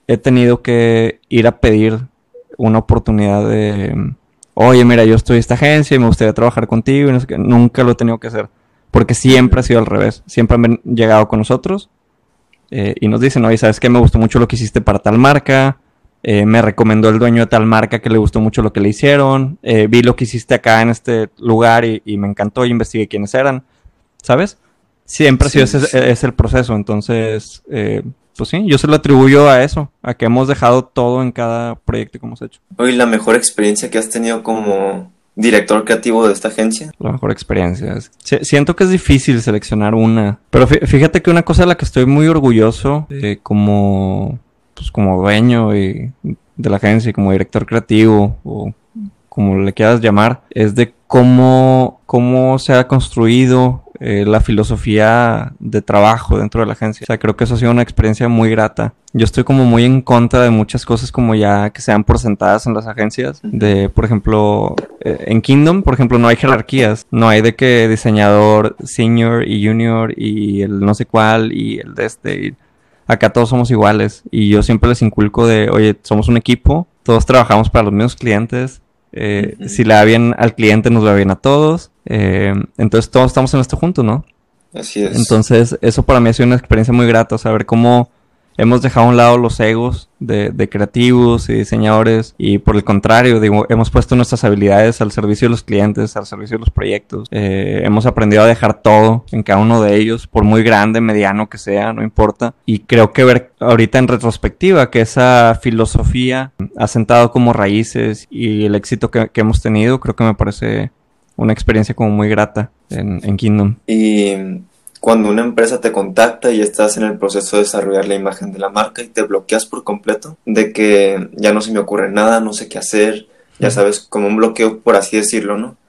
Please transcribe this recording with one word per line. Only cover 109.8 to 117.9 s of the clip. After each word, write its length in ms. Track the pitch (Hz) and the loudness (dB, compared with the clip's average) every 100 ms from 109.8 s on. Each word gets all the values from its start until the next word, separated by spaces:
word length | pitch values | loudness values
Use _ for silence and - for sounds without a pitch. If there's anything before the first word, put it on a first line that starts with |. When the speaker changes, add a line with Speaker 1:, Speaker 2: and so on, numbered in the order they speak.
| 113 131 | 0 -2
Speaker 1:
creo 160 | - - | -4 -2
que 80 | 113 | -2
me 80 | |
parece 580 | 101 101 - 113 107 101 - _ _ _ - | -2 -4 -6 -6 -6 -8 -12 _ _ _ -6
una 160 | 113 | -4
experiencia 420 | 110 - 110 104 - | -2 0 0 -2 -2
como 140 | 110 | -2
muy 180 | 104 104 | 0 0
grata 440 | 104 107 107 107 _ - | -2 -2 -4 -10 _ -14
en, 320 | - 101 95 | -10 -8 -6
en 140 | 101 98 | -6 -4
Kingdom. 380 | 113 104 101 117 - | 0 0 0 -4 -4
Speaker 2:
Y 460 | 110 107 104 101 98 95 90 - _ _ _ | -2 0 0 -2 -4 -8 -12 -16 _ _ _
cuando 300 | 113 113 104 | 0 0 0
una 140 | 107 | -2
empresa 360 | 120 117 113 127 | -2 -2 -2 -2
te 140 | 113 | -4
contacta 580 | 104 95 92 117 - 123 | -4 -4 0 0 0 -2
y 80 | 110 | 0
estás 380 | 104 - 107 113 | -2 -2 -2 -2
en 60 | |
el 140 | 107 101 | -6 -4
proceso 380 | 98 98 98 104 | -6 -6 -4 -2
de 80 | |
desarrollar 420 | 101 104 95 | -2 -4 -4